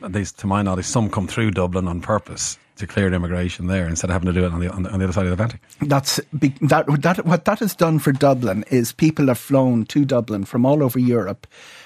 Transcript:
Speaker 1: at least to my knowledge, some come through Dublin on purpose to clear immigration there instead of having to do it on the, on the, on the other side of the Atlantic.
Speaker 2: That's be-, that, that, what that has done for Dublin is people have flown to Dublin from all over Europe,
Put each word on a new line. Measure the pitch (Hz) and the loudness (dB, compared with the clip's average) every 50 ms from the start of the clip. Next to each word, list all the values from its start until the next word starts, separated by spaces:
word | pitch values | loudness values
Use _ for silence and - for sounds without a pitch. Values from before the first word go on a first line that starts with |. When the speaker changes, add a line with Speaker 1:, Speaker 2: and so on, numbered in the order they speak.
Speaker 1:
at | - 98 | -10 -6
least | 92 104 95 - - - | -4 -4 -4 -6 -8 -6
to | - | -4
my | 98 95 104 | -2 0 0
knowledge, | 101 95 92 92 90 | 0 0 -2 -2 -4
some | - - 123 110 98 | -2 0 0 0 0
come | - 110 92 | -2 -4 -4
through | 80 - 120 113 110 | -4 -2 -2 -2 0
Dublin | 87 92 90 87 90 92 92 90 | 0 0 0 0 -2 -2 -4 -4
on | 85 87 | -4 -6
purpose | 85 - 110 101 - - - - - - - - _ _ _ | -4 -2 -2 -2 -2 -6 -10 -8 -8 -8 -10 -12 _ _ _
to | - 110 | -12 -12
clear | - - 110 98 92 | -6 -2 0 0 0
immigration | 92 90 87 85 87 90 90 90 - - 90 | 0 0 -2 -2 -2 -2 -4 -4 -4 -6 -4
there | 90 95 95 87 | -2 -2 -2 -2
instead | 82 82 85 - 90 | -2 -4 -4 -2 -2
of | 90 | -2
having | 92 85 | 0 0
to | 92 85 90 | 0 2 2
do | 90 | 0
it | 90 | 0
on | 85 85 | 0 -2
the, | 87 90 | -4 -4
on | - 95 | -4 -6
the, | 90 - | -6 -4
on | - 95 | -2 -2
the | 95 | -2
other | 92 | 0
side | 82 104 92 | 0 0 0
of | 90 | 0
the | 90 90 | 0 0
Atlantic. | 110 113 - - _ _ - - | -2 -4 -4 -8 _ _ -8 -6
Speaker 2:
That's | 147 143 139 139 135 - - - - - - 143 | -2 0 0 0 0 -2 -4 -4 -6 -6 -4 0
be-, | 156 139 - - | 0 0 0 2
that, | - 139 151 165 - - 147 143 | 2 2 2 2 2 2 0 2
that, | 135 170 185 185 - | 2 0 0 0 2
what | 160 175 160 - | 2 2 2 2
that | - 208 - | 0 0 0
has | 233 196 - | 0 -2 0
done | - 170 165 160 151 | 0 2 2 2 2
for | - 151 | 2 2
Dublin | 135 127 147 139 135 127 120 104 92 107 104 - | 2 4 4 4 4 4 2 -2 -2 -2 -2 0
is | 135 123 117 - | 2 2 2 0
people | - - 160 160 156 - 147 131 | 0 2 2 2 4 4 2 2
have | 120 - | 2 0
flown | - - 139 135 131 127 120 117 107 | 0 0 2 2 4 4 2 0 0
to | - - 143 143 | 0 2 2 2
Dublin | 135 135 120 110 - 107 101 98 | 2 2 0 0 -2 -4 -6 -4
from | - - 120 120 | -2 0 2 2
all | 131 147 156 | 4 4 4
over | 143 127 120 131 | 2 0 2 2
Europe, | 123 123 120 117 92 95 101 - - - _ - - - - - - | 2 2 2 2 0 -2 -6 -10 -12 -20 _ -20 -20 -20 -20 -20 -20